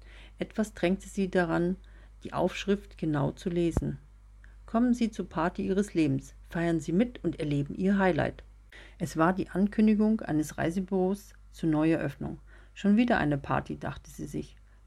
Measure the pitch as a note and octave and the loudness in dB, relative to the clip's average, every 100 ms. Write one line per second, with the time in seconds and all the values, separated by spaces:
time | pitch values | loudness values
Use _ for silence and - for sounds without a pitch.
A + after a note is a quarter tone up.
0 | - - - - F3+ - G#3+ - F3 F#3+ | -20 -20 -20 -10 -6 -4 -4 0 0 0
1 | - - F#3+ F#3 F3 E3 F3 F#3 - - | -2 -4 0 2 2 2 0 -2 -8 -20
2 | - - - C#3 F3 - - G3+ - - | -20 -18 -8 -2 -2 -2 -2 -2 -4 -6
3 | D#3+ D3+ C#3 - - E3+ E3+ - C#3+ C#3+ | -2 0 -2 -4 -4 0 0 0 -2 -6
4 | - - - - - - - A3+ B3 A#3+ | -14 -20 -20 -20 -20 -20 -4 0 2 2
5 | A3+ - F3+ F3 E3+ - F#3+ F#3+ G#3 E3+ | 0 -2 -6 -2 -2 -2 0 0 0 2
6 | D3+ C3+ - - - F3 E3+ E3 C#3+ E3+ | 2 0 -4 -16 -8 -2 0 0 2 2
7 | B3 - F3 D3 D#3 C#3+ C#3+ - F#3 G3+ | 2 0 -4 -4 -2 -2 -2 -2 2 4
8 | F#3+ D3+ B2 - - - - - - - | 4 2 0 -4 -16 -20 -20 -20 -20 -8
9 | D3+ D#3 D#3+ F#3+ - F3+ G3+ - G#3+ G#3 | -6 2 2 2 -2 0 0 4 4 4
10 | G#3+ A3 - D3+ D3+ - C#3+ F3+ F#3 F#3+ | 2 0 0 -2 -2 -2 -2 -2 -2 0
11 | F#3 G3 - - - - E3+ D3+ D#3+ E3 | 0 -2 -8 -20 -20 -4 0 2 2 2
12 | C#3+ C#3+ - - - - - - G3+ G#3 | -2 -6 -8 -10 -14 -20 -20 -2 4 4
13 | B3 A3+ D3 C#3+ - C3+ C#3 D3 - - | 4 4 2 0 0 -2 -2 -6 -8 -10
14 | - - D3 D3+ C#3+ - - - | -14 -12 -10 -8 -10 -16 -20 -20